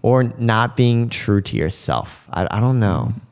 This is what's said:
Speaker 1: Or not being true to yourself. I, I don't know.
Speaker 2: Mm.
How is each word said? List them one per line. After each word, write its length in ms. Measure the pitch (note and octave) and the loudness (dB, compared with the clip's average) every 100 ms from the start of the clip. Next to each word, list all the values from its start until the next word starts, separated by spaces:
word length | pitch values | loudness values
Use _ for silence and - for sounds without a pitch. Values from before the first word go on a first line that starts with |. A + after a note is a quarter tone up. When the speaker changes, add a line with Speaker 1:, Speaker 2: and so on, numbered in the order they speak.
Speaker 1:
Or 220 | A2+ C3 | 2 2
not 520 | A#2+ A#2 A#2 A2 A#2+ - | 2 0 0 2 0 2
being 320 | A#2+ A#2 A#2 | 2 2 0
true 300 | - - G2+ | -2 0 0
to 140 | G2 A2 | 0 -2
yourself. 720 | D#2+ - - A#1 - - - | -4 -4 -2 -4 -4 -14 -10
I, 160 | F2 F2+ | -6 -4
I 80 | G#2+ | 0
don't 200 | B2 B2+ | 0 2
know. 320 | G#2 E2 A#1+ | 0 0 -2
Speaker 2:
Mm. 60 | A2 - | -6 -12